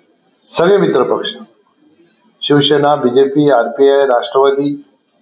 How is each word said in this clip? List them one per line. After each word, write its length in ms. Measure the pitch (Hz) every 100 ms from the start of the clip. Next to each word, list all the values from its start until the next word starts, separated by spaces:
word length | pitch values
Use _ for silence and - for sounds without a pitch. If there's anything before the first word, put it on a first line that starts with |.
| _ _ _ _
सगळे 340 | - - 170 202
मित्रपक्ष, 520 | 160 131 120 107 - - - _ _ _ _ _ _ _ _ _
शिवसेना, 540 | - 143 - 147 143 147
बीजेपी, 560 | 127 123 135 143 147
आरपीआय, 540 | 127 113 - 139 139 139
राष्ट्रवादी 800 | 120 113 135 139 139 143 143 - _ _ _